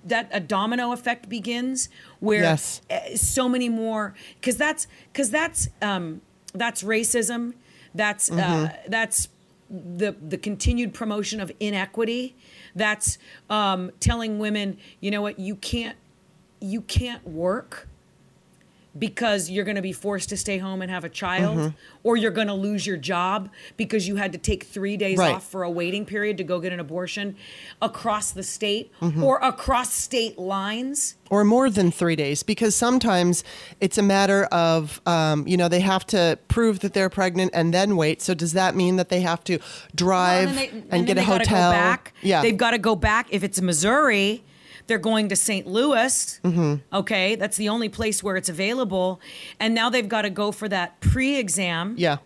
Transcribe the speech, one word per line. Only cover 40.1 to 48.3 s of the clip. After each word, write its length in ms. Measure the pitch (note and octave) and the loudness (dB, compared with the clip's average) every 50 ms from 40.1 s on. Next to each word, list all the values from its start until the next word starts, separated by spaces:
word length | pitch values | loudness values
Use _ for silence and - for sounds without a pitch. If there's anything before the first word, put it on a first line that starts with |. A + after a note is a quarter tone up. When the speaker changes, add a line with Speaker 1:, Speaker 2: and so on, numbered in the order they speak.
| F#3+ F#3 F3+ F3+ F3+ F3+ F#3+ | 4 4 4 4 4 4 4
Speaker 1:
Well, 0 | |
and 100 | F3+ - | 2 0
then 120 | C4+ C4+ - | -2 -4 -6
they, 60 | - A3 | -8 -12
Speaker 2:
and 60 | - - | -8 0
Speaker 1:
and 160 | F#3 F3 F3 | 0 2 2
Speaker 2:
get 80 | G3 F#3+ | 4 2
Speaker 1:
then 20 | |
Speaker 2:
a 100 | F3+ F#3 | 2 4
Speaker 1:
they 60 | G3 G3 | 4 4
gotta 120 | F#3 F3 - | 4 4 4
Speaker 2:
hotel? 220 | G#3+ F#3 F3 F3 | 4 6 6 6
Speaker 1:
go 60 | F3 | 6
back. 360 | F3 F3 A3 A#3+ C4 - - _ - | 4 4 2 2 0 -4 -18 _ -4
Speaker 2:
Yeah. 200 | - G3 F#3+ E3 | 0 2 2 4
Speaker 1:
They've 140 | A3+ A#3 G#3+ | 4 2 2
gotta 220 | F#3+ B3 A#3 A3+ | 2 2 2 2
go 180 | A#3 F3+ A3 A3 | 2 2 2 2
back. 320 | F3 A3 G#3+ G#3+ A3+ A#3+ - | 4 4 2 2 2 0 0
If 120 | - G3 F3+ | -4 -2 -2
it's 160 | G3 - F#3 | -2 -2 0
Missouri, 800 | F#3 F3+ E3+ D3 E3+ G#3 A#3+ C#4+ D#4 C4+ A3 G3+ G3 G3+ G#3+ A#3+ - - - - - - - - - | 0 0 2 2 2 4 4 4 4 4 4 4 2 0 0 -4 -8 -20 -20 -20 -20 -20 -20 -20 -2
they're 120 | - A3+ G#3 | -2 -2 0
going 300 | D#3+ A3 A3 G#3+ G#3+ G3+ | 2 2 2 2 2 2
to 60 | G3 | 0
Saint 300 | - - - G#3 F#3+ - | 0 0 0 0 -2 -2
Louis. 760 | - F#3 A3 C4 D4+ C#4 A3+ A#3+ C4 C4 - - - - - - | -2 0 2 2 4 4 2 2 2 2 0 -2 -4 -8 -2 0
Speaker 2:
Mm-hmm. 320 | F3+ E3 F3 E3 D3 D3 C#3+ C3+ _ - | 2 2 4 2 2 2 -2 -4 _ -4
Speaker 1:
Okay, 380 | G3 G3 - A3 G3 F#3 G3 A3 | -4 -2 0 0 0 2 0 0
that's 240 | G#3+ F#3+ G#3 G#3 | 0 -2 -4 -2
the 120 | - G#3+ G#3 | -2 -2 0
only 200 | G#3+ A#3+ A3+ G#3+ | 0 0 -2 -4
place 320 | G#3+ - A3+ A3 G#3 - | -4 -2 -2 -2 -2 -2
where 140 | - G#3 | -2 -2